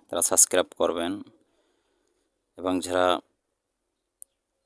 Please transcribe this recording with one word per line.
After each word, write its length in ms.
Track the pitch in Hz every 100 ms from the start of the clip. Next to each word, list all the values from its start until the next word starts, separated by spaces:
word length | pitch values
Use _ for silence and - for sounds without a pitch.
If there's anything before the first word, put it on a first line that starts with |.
| -
তারা 140 | 87
সাবস্ক্রাইব 440 | 82 92 - 92 85 -
করবেন। 440 | 82 85 85 101 - _ _ _ _ _ _ _ _ _ _ _ _ -
এবং 240 | 90 92
যারা 400 | 82 90 90 87 - _ _ _ _ _ _ _ _ _ - _ _ _